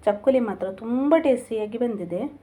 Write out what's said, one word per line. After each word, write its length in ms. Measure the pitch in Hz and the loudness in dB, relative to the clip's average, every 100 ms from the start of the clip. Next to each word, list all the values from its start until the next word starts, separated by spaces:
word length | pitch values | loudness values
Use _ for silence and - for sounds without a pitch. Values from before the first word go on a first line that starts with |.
| - | 0
ಚಕ್ಕುಲಿ 360 | 202 - 262 226 | 2 2 2 0
ಮಾತ್ರ 180 | 190 190 190 | -4 -6 -6
ತುಂಬ 340 | 226 247 277 320 302 | -4 0 4 4 4
ಟೇಸ್ಟಿಯಾಗಿ 520 | 247 - 220 208 233 | 2 0 -6 -4 -2
ಬಂದಿದೆ. 380 | 240 208 175 175 277 294 | -4 -4 -6 -6 -6 -10